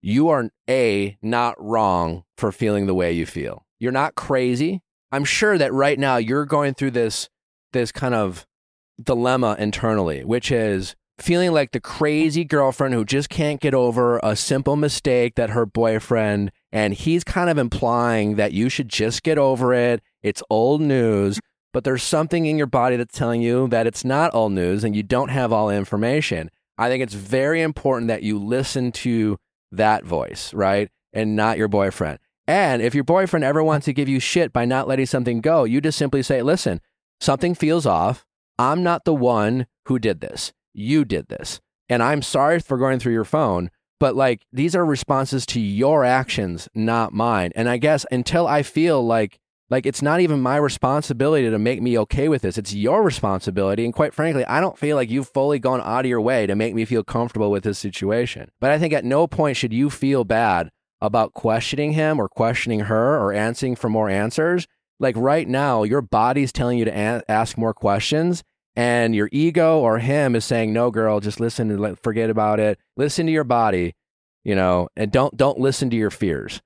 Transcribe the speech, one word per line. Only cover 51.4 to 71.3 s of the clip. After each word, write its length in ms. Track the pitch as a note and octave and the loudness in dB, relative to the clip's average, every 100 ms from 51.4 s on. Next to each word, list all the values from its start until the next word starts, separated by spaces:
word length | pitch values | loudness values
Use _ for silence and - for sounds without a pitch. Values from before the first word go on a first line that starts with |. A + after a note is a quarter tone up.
| A#2+ | 2
to 80 | A2 | 2
make 240 | A2 B2 | 0 0
me 160 | A#2+ A#2 | 0 0
okay 300 | G#2+ - D3 | 0 0 2
with 140 | C#3+ | 2
this. 140 | F#2+ F#2 | 0 -4
It's 140 | G2+ | -6
your 280 | G2+ G#2+ F3+ | -2 0 2
responsibility. 800 | G#3 B2 G#2+ F#2+ - F#2 G2 G2+ | 2 0 -2 -2 -2 -2 0 0
And 80 | A#2 | -2
quite 220 | A#2 D3+ | -4 -8
frankly, 300 | - D#3+ C#3 | -2 -2 0
I 160 | B2 C3+ | 0 0
don't 180 | F#3 - | -2 -2
feel 160 | D3 D3 | -2 0
like 140 | B2 | 0
you've 180 | B2 C3 | -2 -4
fully 280 | - C#3 D3 | -2 0 0
gone 220 | B2+ B2+ | 0 -2
out 240 | - A#2 | -2 -2
of 40 | C3 | 0
your 120 | A#2+ | 0
way 260 | A2 B2+ G#2 | 2 0 0
to 80 | |
make 200 | G2 A2 | 0 0
me 100 | A2 | -2
feel 180 | A2 A#2+ | -2 -2
comfortable 480 | G2+ A#2 A#2+ - G#2+ | -2 -4 -4 -2 0
with 140 | G2+ | 0
this 140 | G#2 G2 | -2 -6
situation." 720 | G#2 F2+ F#2+ A2+ B2 - - _ | -8 -6 -2 -2 -2 -6 -16 _
But 100 | C3 | 0
I 80 | D3+ | 2
think 140 | E3 | 2
at 100 | D3 | -2
no 220 | A#2+ C#3 E3 | 0 0 0
point 300 | - D3+ C3 | 0 -2 0
should 160 | B2 | -2
you 180 | A2+ C#3+ | 0 -2
feel 320 | - C3+ C#3 | 0 0 0
bad 460 | G#2 A2+ A#2 F2 E2 _ _ _ | 2 2 2 2 -2 _ _ _
about 320 | G#2+ A2+ A2 | -2 0 0
questioning 580 | - A2+ A2 - C#3 D3 | -2 -2 0 -2 -4 -2
him 260 | D3+ D#3 D#3 | 0 0 0
or 80 | G2 | -2
questioning 540 | - A2+ A#2+ - A2 | 0 0 0 -2 -2
her 360 | G#2 A2 A#2+ D3+ | 0 0 2 2
or 160 | G2+ | 0
asking 420 | G2+ G#2+ A#2 C3 B2 | 0 -2 -2 -4 -2
for 140 | A#2+ | -2
more 180 | A2 G#2+ | 0 0
answers. 580 | G2 G#2+ - D#3+ F3+ E3 _ _ _ | 0 -2 0 0 0 -4 _ _ _
Like, 160 | C3+ A2+ | -2 0
right 300 | B2+ D3+ D#3 | 2 2 0
now, 360 | C3 C#3+ A#2+ | -2 0 0
your 180 | G#2+ C3 | 2 0
body's 520 | A#2+ A2+ A#2 C3 C3+ | 0 0 2 2 -2
telling 260 | - B2 B2 | -2 -2 0
you 80 | A2+ | 0
to 40 | |
a-, 320 | G#2 G#2+ A#2 - | 0 -2 -2 0
ask 300 | G#2+ A2+ - | 0 0 -2
more 160 | A2+ | -4
questions, 680 | G#2+ G#2+ G2 - D3 E3+ F3 - _ _ | 0 0 0 0 0 0 -2 -6 _ _
and 400 | - A#2+ A#2+ A2+ | -2 0 2 2
your 140 | A2 G#2 | 2 0
ego 480 | C#3 E3 D#3+ D#3+ D#3+ | 2 0 2 4 4
or 200 | A#2+ A2+ | 4 2
him 360 | A#2 C#3+ C#3 | 0 2 2
is 120 | A#2 - | 0 0
saying, 260 | A#2+ A2 | 0 0
"No, 180 | A2 A#2+ | 0 0
girl, 300 | A2 A2 G#2+ | 2 0 0
just 180 | G#2 | -2